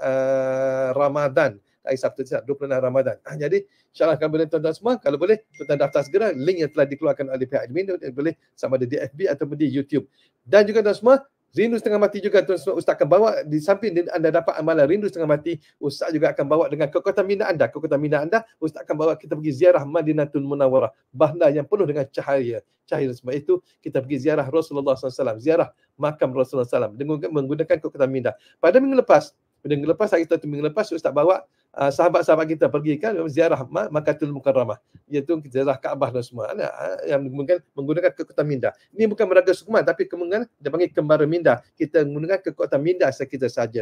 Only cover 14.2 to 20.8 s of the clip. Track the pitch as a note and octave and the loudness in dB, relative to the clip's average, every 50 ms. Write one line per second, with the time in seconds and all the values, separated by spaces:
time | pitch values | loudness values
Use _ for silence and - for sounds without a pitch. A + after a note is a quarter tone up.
14.2 | D#3+ D#3+ D3+ E3 E3 - - D#3+ D#3 D#3+ D#3+ D#3 C#3 C#3 F3+ G#3 G#3 F#3+ - E3+ | 2 2 2 2 0 0 -2 -2 0 0 2 4 4 4 2 0 -2 -2 -4 -2
15.2 | E3 D3+ D3+ D3 D3 E3 E3+ D#3 _ _ _ - - C#3+ C#3 - - - D#3+ D3+ | 0 0 0 0 -2 -4 -8 -8 _ _ _ -8 -6 -6 -6 -4 -4 -4 0 0
16.2 | D#3+ D3+ C#3+ - C#3+ C#3 D3+ D#3+ E3 C#3 D3 D3+ D#3 C#3+ - F3 - G3 G3 G#3 | 0 0 0 0 0 2 2 2 2 0 -2 -2 -2 -2 -2 -2 -2 0 0 0
17.2 | F#3 F#3+ G3+ F#3+ G#3+ - F3+ C#3+ B2+ B2 - D3 D#3 D#3 G3 D3 D3+ D3 D3+ C#3+ | 0 0 0 0 0 0 0 0 0 0 -2 -4 -4 -2 -2 -2 0 0 0 -2
18.2 | D3 E3+ G#3 A3+ A3 - _ _ D#3 D#3 D3+ - - - E3 D3+ D#3 D#3+ D3+ D#3 | 0 0 -2 -2 -2 -4 _ _ -6 -6 -6 -8 -6 -6 -4 0 0 0 -2 -2
19.2 | - D3+ E3 D3+ D3+ D#3 C3+ B2+ F3 F3+ F3 D#3 C#3+ C#3 D3+ E3+ D#3 D#3 D3+ D3+ | -6 -8 -8 -4 -4 -4 0 4 6 6 6 6 2 -2 -2 -2 0 0 0 0
20.2 | C#3+ D3 - D3 C#3 C#3 C#3+ C#3+ C#3+ C3 B2+ C3 | -2 -2 -2 -4 -4 -2 0 2 2 4 4 2